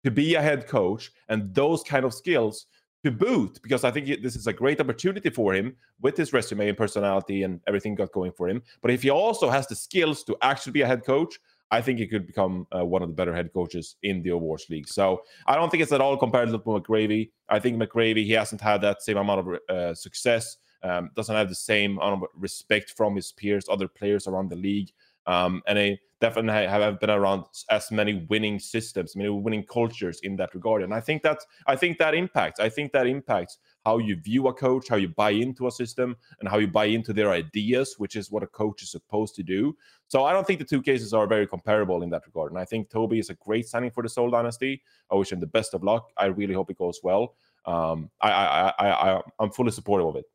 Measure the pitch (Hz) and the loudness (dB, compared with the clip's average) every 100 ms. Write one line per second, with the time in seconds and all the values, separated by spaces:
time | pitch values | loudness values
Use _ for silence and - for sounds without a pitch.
0 | 135 113 156 165 151 139 - 127 92 110 | 2 2 4 4 4 2 0 2 2 0
1 | - _ - 110 101 95 147 165 - 139 | -8 _ -4 -2 0 2 2 2 0 0
2 | 127 117 180 156 110 110 - _ _ _ | 0 -4 0 2 2 -2 -18 _ _ _
3 | 147 113 220 233 95 - 117 127 127 135 | -4 0 2 2 0 -6 -2 2 2 0
4 | 139 139 123 113 110 98 131 151 135 117 | -4 -4 -4 -4 -4 0 0 2 -2 0
5 | 180 196 151 - 101 95 113 131 _ _ | -2 -2 -4 0 2 2 -2 -8 _ _
6 | 123 147 160 131 - 104 104 101 107 104 | -2 0 0 0 0 -2 -2 0 -2 0
7 | 101 98 95 98 95 87 - 98 110 104 | 0 0 -2 -2 -2 -4 -2 -2 -2 -4
8 | 95 101 90 - 90 117 - _ 120 123 | -4 -4 -6 -4 -4 -4 -8 _ 0 2
9 | 131 143 220 226 127 135 131 107 - 185 | 2 4 2 2 2 2 0 -10 -2 0
10 | 160 143 - - 127 143 - 143 127 127 | 2 0 -4 0 2 0 -2 0 2 2
11 | 127 139 170 - _ _ _ 113 117 120 | 2 0 0 -6 _ _ _ 0 0 -2
12 | 104 110 85 107 95 92 90 90 87 92 | -2 -4 -4 0 0 0 -6 -2 0 0
13 | 85 80 87 85 85 95 85 87 78 - | -2 -2 -2 -2 -4 -4 -4 -8 -12 -6
14 | 101 95 87 87 82 78 - 80 71 - | -4 -2 -2 -2 -2 -6 -8 -10 -6 0
15 | 98 92 - - - 143 165 160 151 143 | 2 0 -6 -6 0 2 2 0 2 4
16 | 135 135 120 123 117 110 113 104 - 110 | 2 2 2 2 2 -2 -2 -2 2 2
17 | 107 107 110 _ - 107 120 117 117 117 | 2 0 -2 _ 0 0 2 0 -2 2
18 | 113 110 107 110 104 107 107 104 101 98 | 2 2 2 2 2 -2 0 2 2 0
19 | - 101 101 98 90 87 - 92 87 82 | -2 0 2 0 0 -6 -4 -2 -2 -6
20 | - - 123 117 117 - _ _ 92 90 | -12 -4 2 2 0 -16 _ _ -4 -4
21 | 87 - 107 107 98 90 - 107 104 98 | -4 -6 -2 0 0 -4 0 2 2 0
22 | 98 98 90 82 95 - - 104 - - | -2 -2 -6 -8 -10 -10 -2 -2 -2 -2
23 | 107 101 - - 101 101 90 95 95 _ | 0 0 -8 -8 -2 -2 0 -2 -2 _
24 | 101 101 95 95 95 87 98 101 95 _ | -2 0 -2 -4 -4 -4 -2 -2 -4 _
25 | _ _ - 90 90 92 - 104 101 98 | _ _ -2 2 2 -2 0 2 2 -2
26 | _ _ 117 113 113 107 92 101 104 98 | _ _ 0 2 0 2 2 2 2 0
27 | 107 104 98 98 95 - - 107 - 107 | 0 2 2 0 -4 -18 0 0 2 0
28 | 104 101 80 107 107 101 - 113 113 98 | 0 -2 -2 0 0 -4 -6 -6 -4 -8
29 | 82 95 104 101 107 107 104 120 117 117 | -6 -4 -4 -2 -4 -4 -4 -2 -2 -2
30 | 92 82 98 95 92 92 87 110 92 107 | -8 -6 -8 -6 -6 -4 -2 0 0 -4
31 | 117 156 156 151 - _ - 135 175 165 | -4 0 0 0 -8 _ -2 0 0 2
32 | 160 160 185 139 82 - 110 127 143 139 | 2 2 0 0 -2 0 -2 -2 -2 0
33 | 123 135 - 104 87 - _ _ 110 113 | 0 -2 -2 -2 -2 -12 _ _ 0 0
34 | 107 92 80 123 131 127 131 127 127 110 | 0 -4 0 2 2 2 2 2 2 0
35 | 92 80 107 104 123 127 123 - 120 - | 0 2 2 2 0 -2 -4 -4 -6 -2
36 | 123 120 _ - 101 104 107 82 107 113 | -4 -4 _ -10 -2 0 2 2 2 2
37 | 113 104 104 87 78 107 107 123 135 - | 0 0 2 2 -2 -4 2 2 0 -4
38 | 101 110 98 104 95 - 107 - 90 85 | -6 -6 -6 -6 -6 -4 -4 -4 -14 -16
39 | _ 107 107 - 87 95 139 160 _ _ | _ -4 -4 -6 -4 0 0 -2 _ _
40 | _ 131 139 190 190 180 - 139 147 127 | _ 2 4 2 0 -2 0 -2 2 0
41 | 110 110 101 110 101 90 - 107 95 90 | 2 2 4 2 2 -4 0 2 2 -2
42 | 85 82 _ 82 76 90 92 113 101 110 | -2 -6 _ -8 -6 -6 -6 -6 -4 -2
43 | 113 113 98 87 - 110 120 117 123 120 | 0 0 -2 -10 -4 -4 -2 -4 -4 -6
44 | 113 - 120 120 117 117 135 135 _ _ | -6 -2 2 2 0 -2 -6 -6 _ _
45 | _ 98 95 90 82 113 107 90 98 113 | _ 0 0 -4 -2 -2 -2 -4 0 0
46 | 117 - 98 95 101 95 92 92 90 85 | -2 -2 -2 0 -2 -2 -4 -4 -4 -2
47 | 92 98 123 _ _ _ - 85 80 80 | 0 0 0 _ _ _ -4 -2 -2 -4
48 | 76 _ 104 98 92 73 95 - 101 90 | -8 _ 2 4 4 4 2 2 2 4
49 | 95 95 - - 107 - 120 - - 101 | 4 2 -4 -4 -4 0 -2 -2 0 2
50 | 82 69 - | 2 -4 -12